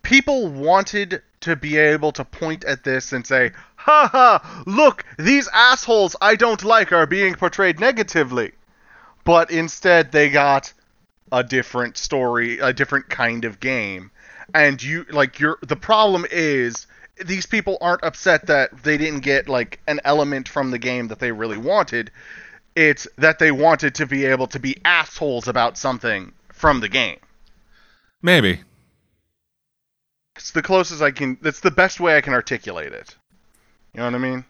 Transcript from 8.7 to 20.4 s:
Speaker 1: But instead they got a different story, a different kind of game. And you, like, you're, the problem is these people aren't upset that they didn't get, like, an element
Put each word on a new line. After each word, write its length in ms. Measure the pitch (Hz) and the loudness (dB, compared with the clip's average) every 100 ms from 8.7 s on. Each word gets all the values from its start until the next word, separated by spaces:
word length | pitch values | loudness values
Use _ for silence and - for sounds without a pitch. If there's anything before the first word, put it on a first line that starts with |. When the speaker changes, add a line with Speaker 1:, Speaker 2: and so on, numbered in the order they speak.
| _ _ - - _ | _ _ -20 -20 _
Speaker 1:
But 260 | - 170 165 | 4 4 4
instead 600 | 165 165 - 185 170 143 | -2 -4 -2 4 4 4
they 200 | 151 147 | 2 4
got 420 | 143 143 139 - _ _ _ _ _ _ | 4 2 2 -2 _ _ _ _ _ _
a 100 | 127 | -4
different 560 | 123 127 120 123 120 - | -2 -4 -4 -6 -6 -8
story, 600 | - 143 123 120 117 117 | -6 -2 0 -2 -4 -2
a 120 | 127 | -2
different 380 | 127 139 139 - | -2 -4 -4 -6
kind 340 | - 117 117 | -6 -4 -4
of 160 | 113 101 | -8 -8
game. 500 | 131 127 104 95 92 _ - - - | -6 -6 -6 -12 -18 _ -20 -20 -6
And 280 | 156 147 139 | 2 2 0
you, 220 | 127 165 - | -8 -10 -6
like, 300 | 147 135 - | -2 -2 0
you're, 180 | 151 160 | -4 -4
the 140 | - 147 | -6 -8
problem 500 | - 214 214 180 175 | 0 2 4 0 -4
is 560 | 170 156 139 120 117 - _ - _ | -4 -2 -2 -2 -6 -16 _ -20 _
these 220 | 180 190 - | -8 -8 -4
people 320 | 220 202 190 | -4 -4 -2
aren't 240 | 170 175 | -2 -2
upset 420 | 165 - 190 156 - | -4 -2 2 2 2
that 360 | 147 131 131 | 0 0 -4
they 160 | 147 147 | -2 -2
didn't 220 | 156 143 | -2 -4
get, 280 | 131 135 143 | -2 -2 0
like, 320 | 127 117 - - | -4 -4 -8 -6
an 140 | 147 | -4
element 440 | 139 147 143 135 | 0 0 0 -4